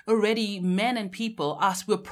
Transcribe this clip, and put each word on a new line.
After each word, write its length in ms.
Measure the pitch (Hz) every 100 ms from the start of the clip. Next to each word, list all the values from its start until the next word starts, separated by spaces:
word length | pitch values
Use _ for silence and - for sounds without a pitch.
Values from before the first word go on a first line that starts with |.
| -
already 540 | 220 208 226 214 202
men 380 | 180 185 233 247
and 120 | 196
people, 440 | 185 226 220 147 151
us, 260 | 190 185 -
we're 80 | 185 -